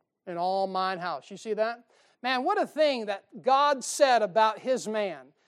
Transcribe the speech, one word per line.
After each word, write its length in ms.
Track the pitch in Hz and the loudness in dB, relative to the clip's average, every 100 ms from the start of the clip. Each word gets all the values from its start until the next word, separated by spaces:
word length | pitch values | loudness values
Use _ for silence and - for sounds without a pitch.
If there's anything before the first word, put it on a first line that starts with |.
| _ _ 190 | _ _ -12
in 120 | 170 | -6
all 300 | 185 196 190 | -2 0 -2
mine 320 | 190 185 185 | -2 -4 -4
house." 300 | 175 143 - | -6 -8 -10
You 80 | 196 | -12
see 160 | 226 | -6
that? 300 | 208 220 240 _ _ _ _ | -2 -2 -4 _ _ _ _
Man, 220 | 247 254 | -4 -2
what 180 | 294 403 | 0 0
a 40 | 277 | -2
thing 400 | 285 302 254 208 | 2 2 0 -4
that 180 | 196 - 226 | -8 -10 -6
God 420 | 185 269 285 277 | 2 4 4 2
said 400 | - - 277 233 | -4 2 4 4
about 360 | 208 214 220 208 | 2 4 2 2
his 280 | 247 247 175 | -2 -4 -2
man. 400 | 214 202 147 131 _ | -4 -4 -6 -16 _